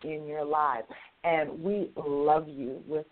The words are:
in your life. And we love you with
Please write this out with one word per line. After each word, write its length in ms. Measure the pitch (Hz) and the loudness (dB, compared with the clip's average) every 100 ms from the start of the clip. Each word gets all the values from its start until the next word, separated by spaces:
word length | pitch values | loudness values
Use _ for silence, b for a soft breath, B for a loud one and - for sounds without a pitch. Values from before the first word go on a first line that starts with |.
in 240 | 151 156 151 | -8 -8 -6
your 160 | 151 | -4
life. 400 | 147 151 151 117 - B B _ | 0 2 4 2 -4 B B _
And 400 | 170 160 151 156 | 2 2 2 -2
we 280 | 170 208 185 - | -2 -2 -2 -4
love 540 | 147 143 147 156 156 | -2 2 4 4 2
you 320 | 139 123 131 - | -6 -8 -8 -4
with 200 | 151 156 | -6 -6